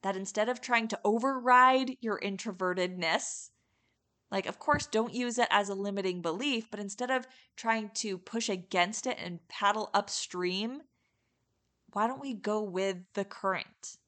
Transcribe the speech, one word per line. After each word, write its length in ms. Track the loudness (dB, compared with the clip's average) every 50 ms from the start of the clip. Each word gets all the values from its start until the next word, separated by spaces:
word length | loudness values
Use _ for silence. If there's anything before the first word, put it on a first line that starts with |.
| -2
That 120 | -2 -4
instead 340 | -2 -6 -6 0 0 0 0
of 120 | 0 -4
trying 260 | -2 0 2 2 2 0
to 120 | -4 0 0
override 920 | 2 2 2 2 0 -2 0 4 8 8 10 10 10 8 6 2 0 -4 -4
your 200 | -4 -4 -2 -2
introvertedness, 1300 | -2 -4 -4 -4 -6 -8 -6 -2 0 0 2 2 0 -2 -2 -2 0 2 2 0 0 -4 -10 -12 -14 -16 _ _ _ _ _ _ _ _ _ _ _ _ _ _ _ _
like, 160 | -4 -4 -2
of 140 | -4 -8 -6
course, 260 | 0 2 2 2 2
don't 260 | 0 0 0 0 0 -2
use 260 | -2 -2 -2 2 2
it 100 | 2 4
as 180 | 4 2 2 2
a 60 | -2
limiting 480 | -4 -4 -4 -2 -2 -2 -2 -2 -2 -2
belief, 480 | -2 -2 0 0 0 0 0 -2 -6
but 80 | -10 -10
instead 320 | -8 -10 -6 -6 -2 0
of 160 | 0 -2 -2 -4 -18 -20 -20 _ _
trying 340 | -6 0 0 0 0 0 -6 -8
to 220 | -6 -4 -4 -6
push 320 | -6 -8 -6 -6 -4 -2 -2
against 600 | -2 -4 -4 _ 2 2 2 2 2 -6 -4 -4
it 100 | -4 -4
and 200 | -6 -10 -10 -10 _ _
paddle 420 | -8 0 2 2 2 2 -2 0 0
upstream, 920 | 0 0 2 -4 -6 -6 -6 -4 -2 -2 -2 0 -2 -4 -4 -6 -8 -14 _ _ _ _ _ _ _ _ _ _ _ _ _ _ _ _ _ _ _ _ _ -2
why 140 | 0 0
don't 140 | 0 -2 -4
we 120 | -8 -8 -8
go 300 | -6 -4 -2 -2 -2 -2
with 360 | -2 -2 0 0 0 -2 -4 -8 _ _
the 100 | -6 -6
current 720 | -4 -8 -4 -2 0 0 0 -4 -10 _ _ -18 -18 -18 _ _